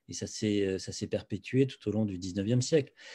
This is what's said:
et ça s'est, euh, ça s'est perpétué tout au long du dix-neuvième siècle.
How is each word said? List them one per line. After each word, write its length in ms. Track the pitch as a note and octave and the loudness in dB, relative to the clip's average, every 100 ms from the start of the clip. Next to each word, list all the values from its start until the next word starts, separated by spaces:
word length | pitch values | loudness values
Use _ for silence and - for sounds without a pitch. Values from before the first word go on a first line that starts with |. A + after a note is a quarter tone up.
| - | -14
et 60 | |
ça 140 | - G2+ | -8 -8
s'est, 340 | - A2 G#2 | -2 0 2
euh, 160 | G2 F#2+ | 2 0
ça 140 | - | -4
s'est 160 | - G2+ | -8 -4
perpétué 580 | G#2 - G2+ - C3 C3+ | -4 -4 -8 -2 2 2
tout 240 | - - | 2 -2
au 20 | |
long 140 | G#2 A2 | 0 0
du 140 | F#2 | -2
dix-neuvième 420 | F#2 F#2 G2 B2 | -4 -2 2 2
siècle. 320 | B2+ D#3+ C3+ _ - | 4 2 2 _ -20